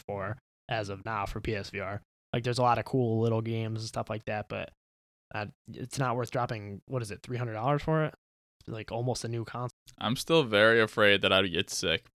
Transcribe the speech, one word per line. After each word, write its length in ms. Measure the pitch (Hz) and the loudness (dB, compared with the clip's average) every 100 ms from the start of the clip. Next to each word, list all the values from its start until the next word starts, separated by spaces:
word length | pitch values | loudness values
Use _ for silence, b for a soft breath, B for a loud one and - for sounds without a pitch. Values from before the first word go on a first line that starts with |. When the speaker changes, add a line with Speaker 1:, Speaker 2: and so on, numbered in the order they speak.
| - | -6
Speaker 1:
for 300 | 101 98 - _ _ - | -6 -4 -6 _ _ -4
as 200 | 113 101 | -4 -2
of 140 | 98 110 | -6 -4
now 200 | 110 98 | -2 -2
for 160 | 110 | -4
P 140 | 107 104 | -4 -4
S 140 | 98 | -4
V 100 | 98 | -6
R. 220 | 95 101 - _ _ | -6 -6 -10 _ _
Like, 100 | 127 | -2
there's 160 | 120 120 | 0 2
a 40 | |
lot 140 | 123 113 | 4 4
of 80 | - | 2
cool 360 | 131 120 113 | 0 2 2
little 200 | 117 113 | 2 0
games 400 | 113 113 113 110 | 0 -4 -2 -4
and 60 | 110 | -6
stuff 220 | 120 113 | -6 -6
like 160 | 107 - | -6 -4
that, 220 | 107 - | -6 -6
but, 200 | 104 92 _ _ _ _ _ _ | -8 -8 _ _ _ _ _ _
uh, 140 | 107 104 - - | -8 -8 -10 -16
it's 240 | - 127 - | -12 -8 -2
not 180 | 127 120 | 0 0
worth 160 | 117 | -2
dropping, 500 | 127 120 113 101 98 - | -2 -2 -4 -8 -12 -6
what 140 | 127 | -6
is 100 | 107 | -6
it, 100 | 113 | -8
three 140 | - 123 | -8 -6
hundred 160 | 123 | -4
dollars 280 | 107 123 147 | -2 0 0
for 240 | 160 156 151 | 0 0 0
it? 80 | - _ _ _ _ - | -6 _ _ _ _ -12
Like, 240 | 113 107 | -10 -6
almost 320 | 113 123 117 | -4 -2 -4
a 40 | 117 | -4
new 180 | 117 110 | -6 -6
console. 260 | 120 123 - - - | -8 -8 -10 -20 -6
Speaker 2:
I'm 180 | 107 127 | -2 -2
still 280 | - 165 | 2 2
very 360 | 127 104 110 117 | 4 6 8 8
afraid 420 | 110 - 104 101 | 4 6 6 6
that 100 | 101 | 6
I'd 180 | 95 98 | 4 4
get 180 | 82 - | 0 -2
sick 360 | - 90 80 - | -2 0 0 -2